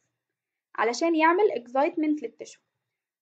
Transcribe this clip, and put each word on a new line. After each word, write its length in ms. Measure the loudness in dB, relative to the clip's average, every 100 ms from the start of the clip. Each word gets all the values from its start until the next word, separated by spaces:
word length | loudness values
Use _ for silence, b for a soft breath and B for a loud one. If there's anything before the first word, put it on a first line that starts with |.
| _ _ _ _ _ _ _ -4
علشان 380 | -2 0 0
يعمل 360 | 2 4 4 2
اكسايتمنت 720 | 0 -4 0 0 0 -2 -2
للتيشو. 380 | -6 -14 -20 -20 _ _ _ _ _ _